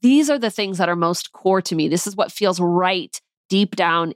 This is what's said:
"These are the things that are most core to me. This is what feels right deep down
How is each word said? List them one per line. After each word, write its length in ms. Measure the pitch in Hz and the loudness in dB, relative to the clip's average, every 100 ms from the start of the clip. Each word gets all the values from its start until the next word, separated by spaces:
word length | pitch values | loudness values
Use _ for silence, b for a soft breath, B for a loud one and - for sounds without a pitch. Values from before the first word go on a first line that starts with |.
"These 300 | 247 277 302 | 4 4 4
are 80 | 285 | 0
the 120 | 226 | -2
things 280 | 214 196 185 | -4 -6 -2
that 100 | 175 | 0
are 80 | 175 | 2
most 360 | 170 175 - | 0 -2 -8
core 300 | - 190 190 | -4 0 0
to 120 | - | 0
me. 140 | 165 151 | -2 0
This 180 | 165 - | -2 -4
is 100 | 196 | -4
what 160 | - | -4
feels 280 | - 202 175 | 0 -2 0
right 600 | 175 175 185 190 - - _ _ - | 0 2 0 -2 -6 -16 _ _ -2
deep 280 | 190 202 - | 0 0 0
down 380 | 170 170 165 | 0 0 -2